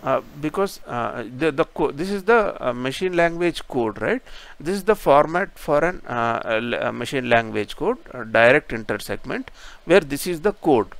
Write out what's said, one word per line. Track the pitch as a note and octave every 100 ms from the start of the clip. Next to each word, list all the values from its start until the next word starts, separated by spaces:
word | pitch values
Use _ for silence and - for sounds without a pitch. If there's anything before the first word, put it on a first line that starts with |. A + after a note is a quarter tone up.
Uh, | C3+ C3 - C#3+
because, | D3+ D3+ G3 - -
uh, | A#2+ A#2 A#2+ A#2+ B2+
the, | D#3
the | C#3+
co-, | D#3+ - D3+
this | C#3 F#3
is | G3+
the, | F#3 A#3 G3+ -
uh, | B2+
machine | B2 B2+ C3 F#3
language | F3 E3+ E3 F3 D#3 -
code, | A#2 A2+ G#2
right? | A2+ B3+ - - - -
This | D3+ G3+
is |
the | F#3+
format | G#3 - C#3+ D3+ E3+ F#3+ -
for | - D3
an, | E3 F3+ -
uh, | A#2+ A#2 A2+
a | - A2
l-, | A#2+
a | A2+ A#2+
machine | A#2 A#2+ C#3 B2
language | A#2 A2+ G#2+ G#2 -
code, | D#3 B3 -
uh, | B2+
direct | A2+ A2+ A#2 C#3+ -
intersegment, | A2+ A2 G#2+ - G2+ - F#3+ C4 - - -
where | - F3+
this | D3+ C#3 -
is | E3+
the | D#3
code. | - - C3 G2+ -